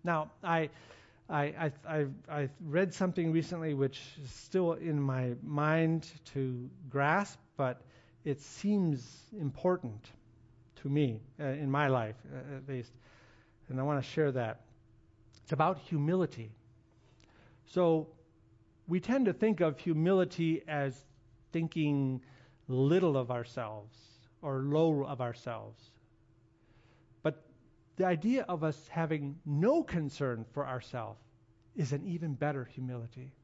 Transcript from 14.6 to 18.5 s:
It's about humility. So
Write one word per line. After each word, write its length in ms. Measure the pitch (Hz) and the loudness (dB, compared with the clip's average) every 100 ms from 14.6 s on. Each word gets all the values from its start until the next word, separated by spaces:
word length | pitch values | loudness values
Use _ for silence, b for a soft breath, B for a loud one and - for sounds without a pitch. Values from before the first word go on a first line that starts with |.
| - - - - _ _ - - | -16 -20 -20 -20 _ _ -20 -20
It's 80 | - | -6
about 280 | 143 160 175 | 2 2 2
humility. 720 | - 160 147 185 175 - 110 110 - - _ _ b b b b b b - | -4 0 2 2 0 -4 -14 -16 -20 -20 _ _ b b b b b b -6
So 420 | 185 175 160 156 - - _ _ | 2 4 4 0 -14 -20 _ _